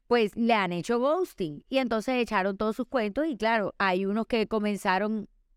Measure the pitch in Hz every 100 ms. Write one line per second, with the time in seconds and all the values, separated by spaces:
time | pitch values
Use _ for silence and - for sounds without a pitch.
0 | - 240 208 - 233 220 185 175 165 240
1 | 269 339 359 - 165 147 - 262 247 220
2 | 254 247 233 208 196 196 220 220 247 262
3 | 208 226 320 214 220 226 190 - 196 185
4 | 196 214 226 226 208 220 208 202 202 185
5 | 214 220 - _ _